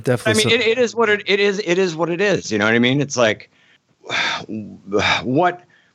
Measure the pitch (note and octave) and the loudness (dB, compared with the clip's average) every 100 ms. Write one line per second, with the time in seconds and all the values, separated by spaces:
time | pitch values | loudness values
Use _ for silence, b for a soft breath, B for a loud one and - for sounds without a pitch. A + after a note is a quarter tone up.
0 | A2 B2 A3 G#3+ G#3+ A#3 A3 A#3+ A#3 A3 | -2 0 0 0 2 2 0 0 -2 0
1 | G#3+ G#3 G3 G3 G3+ G3 E3 F3 F#3+ D#3 | 0 0 0 0 2 0 0 0 0 0
2 | E3 E3+ G#3 D3+ - G#2 G#2+ A2+ B2 C#3 | -4 0 0 0 -2 0 2 4 4 2
3 | C#3 B2 A2+ G#2 - b b b _ _ | 0 2 0 0 -8 b b b _ _
4 | - - - - - A2 G2 F#2+ G2 G2+ | -8 -4 -4 -6 -8 -10 -10 -16 -4 0
5 | B B F2 C3 F3+ F3 - b b | B B 0 2 2 0 -12 b b